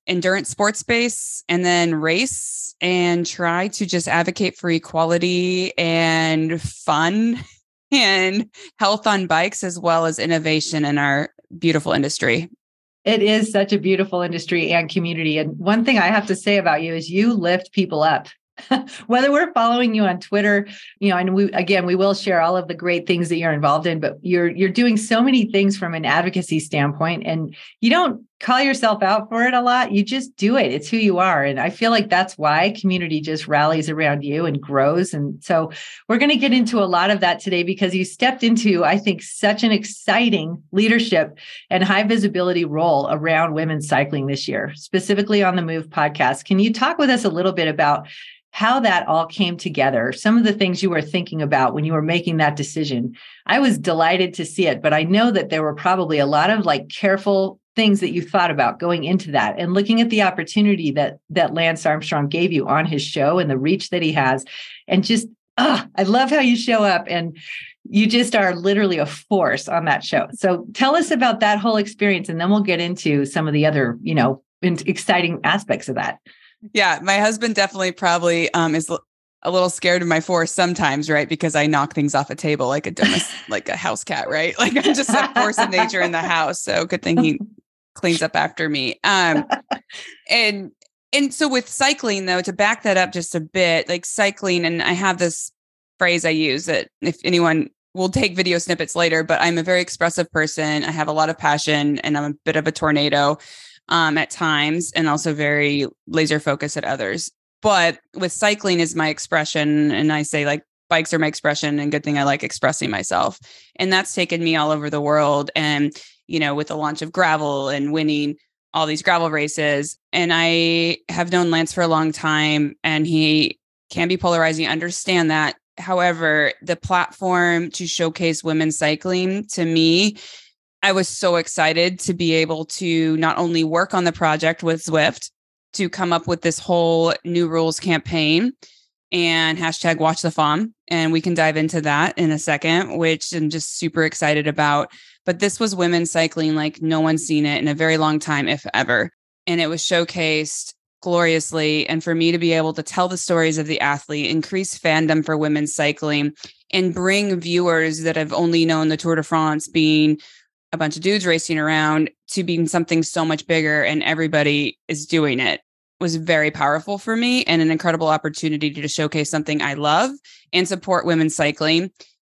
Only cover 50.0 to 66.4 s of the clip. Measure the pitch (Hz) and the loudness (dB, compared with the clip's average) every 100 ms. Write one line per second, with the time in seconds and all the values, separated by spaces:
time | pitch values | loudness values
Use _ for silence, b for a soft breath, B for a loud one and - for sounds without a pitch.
50 | 120 131 214 233 214 208 190 175 190 170 | -2 -2 2 4 4 2 0 0 0 0
51 | 147 180 175 160 147 143 127 139 151 160 | -2 -4 -4 -4 0 2 2 0 0 0
52 | 156 170 175 160 151 147 147 160 147 127 | 0 -2 0 0 0 0 -6 -4 -4 -4
53 | 123 B B B - 233 277 170 151 165 | -4 B B B -2 2 2 0 0 2
54 | 165 180 180 - 160 - 170 - 156 151 | 2 2 0 -2 -8 0 0 2 2 2
55 | 165 202 240 202 156 160 156 151 180 185 | 2 4 4 2 0 -2 -2 -2 0 0
56 | 165 156 143 147 175 214 180 143 139 - | 0 0 2 2 2 2 2 0 -4 -2
57 | 202 196 202 196 190 190 _ - 220 202 | 0 0 2 2 0 -4 _ 0 4 4
58 | 180 165 170 202 175 147 120 - 170 175 | 2 -2 -2 0 0 2 0 0 -2 -2
59 | 147 185 165 143 107 - 170 190 202 226 | 0 -2 0 0 0 -2 0 0 2 2
60 | 233 214 196 185 160 214 208 190 156 139 | 2 2 0 0 -4 2 2 2 0 0
61 | 139 - _ 156 160 160 165 165 160 151 | -2 -4 _ 0 0 2 0 0 0 -2
62 | 151 160 143 160 175 160 - 143 160 151 | 0 -2 0 0 2 0 2 0 0 -2
63 | 135 156 143 175 160 131 143 190 - 180 | -4 0 2 2 0 0 0 -2 -2 -2
64 | 160 151 131 135 - B B B - 185 | 0 0 0 0 -4 B B B -2 0
65 | 196 226 - - _ - 277 254 - - | 2 0 -2 -14 _ -2 0 0 -4 -2
66 | 196 233 262 302 | 2 2 4 2